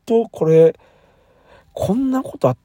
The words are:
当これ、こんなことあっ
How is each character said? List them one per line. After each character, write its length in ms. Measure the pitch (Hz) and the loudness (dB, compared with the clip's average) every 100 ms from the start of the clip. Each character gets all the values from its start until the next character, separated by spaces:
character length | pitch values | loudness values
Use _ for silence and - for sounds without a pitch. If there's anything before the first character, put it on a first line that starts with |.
当 240 | - 226 233 | -4 -2 -2
こ 160 | - 160 | -4 2
れ、 280 | 160 165 - _ _ _ _ _ _ _ - _ | 4 4 2 _ _ _ _ _ _ _ -20 _
こ 220 | - - | -8 -4
ん 160 | 220 269 | -2 -2
な 140 | 262 | -4
こ 120 | - - | -6 -4
と 120 | 127 | -2
あ 40 | |
っ 40 | 127 | -2